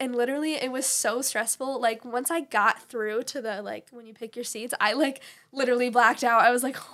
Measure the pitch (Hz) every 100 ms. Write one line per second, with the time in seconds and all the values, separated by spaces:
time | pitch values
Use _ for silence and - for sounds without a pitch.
0 | 262 240 240 277 311 311 254 254 - -
1 | 226 233 277 220 220 - 208 214 240 226
2 | 247 240 269 330 277 220 208 - - 240
3 | 214 214 262 285 220 202 202 214 - 247
4 | 226 220 226 240 240 220 240 - 208 240
5 | 285 269 - - _ 269 254 247 247 233
6 | 233 311 254 226 220 247 262 269 -